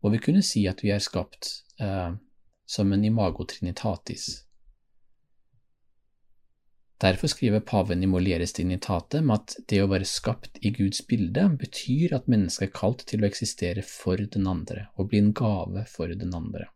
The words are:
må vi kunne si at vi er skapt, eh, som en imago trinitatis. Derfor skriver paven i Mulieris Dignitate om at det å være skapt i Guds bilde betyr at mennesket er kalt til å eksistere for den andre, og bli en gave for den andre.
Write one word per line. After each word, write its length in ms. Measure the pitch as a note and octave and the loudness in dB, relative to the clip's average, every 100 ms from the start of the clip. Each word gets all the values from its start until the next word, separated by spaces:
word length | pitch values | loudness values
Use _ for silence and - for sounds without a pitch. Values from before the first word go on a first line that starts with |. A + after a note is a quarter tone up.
må 100 | - | 2
vi 80 | G#2+ | 2
kunne 200 | - F3+ | 4 4
si 200 | F#3+ - G2 | 4 2 0
at 100 | F2+ | 0
vi 100 | G#2 | 0
er 100 | G2+ | 0
skapt, 460 | - F#2+ - - - - _ - | -2 -4 -6 -10 -12 -12 _ -8
eh, 360 | G#2+ F#2+ F2 F#2 _ _ _ _ _ | -4 -2 -4 -8 _ _ _ _ _
som 260 | - G2+ | 0 2
en 120 | G2 | 4
imago 400 | G#2+ A2 F#2+ - | 4 4 2 0
trinitatis. 960 | F2 - F2+ F2+ A2 F#2 - - - - - _ - _ _ _ _ _ _ _ _ _ _ _ _ _ _ _ _ _ _ _ _ _ _ _ | -8 -6 -6 -2 -4 -4 -6 -10 -8 -12 -16 _ -20 _ _ _ _ _ _ _ _ _ _ _ _ _ _ _ _ _ _ _ _ _ _ _
Derfor 320 | F#2+ F#2 D#3 | 2 4 0
skriver 320 | - B2 G#2 | 0 2 2
paven 400 | - G#2 F#2+ F2 | 2 0 2 2
i 80 | F#2+ | 2
Mulieris 460 | F#2 F#2 E2+ F2 - | 4 2 0 -2 -2
Dignitate 640 | F2+ F2+ - F2+ - D3 | -2 -2 -2 -4 -2 0
om 140 | D3+ | 2
at 180 | G#2+ - - - | 0 -2 -16 0
det 140 | G#2 | 2
å 80 | G2 | 4
være 180 | F#2+ F#2+ | 2 -2
skapt 480 | - - - - - | -4 -4 -4 -8 -4
i 80 | G#2 | -4
Guds 300 | A#2+ G2 - | 0 0 0
bilde 400 | - A#2+ F2 G#2 G3 D3 | -2 0 0 4 4 2
betyr 540 | - - - C3 F3 C3 | -2 -8 -2 0 2 0
at 140 | - | 2
mennesket 380 | A#2 F2+ - F#2+ | 2 2 -2 -4
er 20 | |
kalt 320 | - G2 B2 | 0 0 0
til 160 | - G#2+ | -4 0
å 80 | G2+ | 0
eksistere 560 | - G#2+ - F2 F2 | 0 -6 -2 -2 -2
for 320 | - - - F#2 | -6 -6 -2 0
den 320 | G#2 - F#2+ | 0 0 0
andre, 380 | F2+ F2 - G2+ - | -2 -4 -10 -12 -6
og 140 | G2 | 0
bli 100 | G#2 | 4
en 140 | G#2 G#2 | 4 4
gave 480 | A#2 G2 F2+ F#2 A2 | 0 0 -2 -6 -8
for 160 | - E2 | -6 -6
den 240 | F#2 F2+ | -4 -6
andre. 380 | F2 E2 F2 E2+ | -6 -6 -10 -12